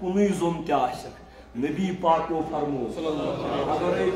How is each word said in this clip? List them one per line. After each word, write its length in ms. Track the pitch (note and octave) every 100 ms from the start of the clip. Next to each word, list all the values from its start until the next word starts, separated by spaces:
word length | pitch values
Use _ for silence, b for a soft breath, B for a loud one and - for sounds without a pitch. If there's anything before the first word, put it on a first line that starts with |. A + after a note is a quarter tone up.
کُنُے 280 | F#3 G3 G3+ F3
زوٚن 240 | E3+ D#3+
تہِ 80 | D3
آسکھ، 460 | C#3 B2+ - B2 - b b b A#2
نبی 320 | C#3+ D#3 F#3+ F3
پاکو 420 | E3 D#3+ D#3 D#3+ D#3+
فرمو، 360 | D3+ D3 C3+ A2+ E3 D#3+ D3 C#3 - - - C#3+
اگرے 400 | E3 F3+ F3+ F#3